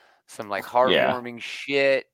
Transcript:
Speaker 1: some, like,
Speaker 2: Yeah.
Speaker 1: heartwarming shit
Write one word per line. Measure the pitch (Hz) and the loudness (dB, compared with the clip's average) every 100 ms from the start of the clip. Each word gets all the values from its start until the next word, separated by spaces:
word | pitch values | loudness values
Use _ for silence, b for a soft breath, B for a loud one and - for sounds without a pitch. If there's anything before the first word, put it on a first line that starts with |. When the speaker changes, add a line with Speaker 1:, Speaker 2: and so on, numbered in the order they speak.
| _ _ _ | _ _ _
Speaker 1:
some, | - 107 | -16 -8
like, | 98 - | -8 -2
Speaker 2:
Yeah. | |
Speaker 1:
heartwarming | 120 127 82 64 123 120 117 | 2 4 4 2 0 -6 -12
shit | - - - 139 139 135 - | -12 -12 -4 2 2 2 -2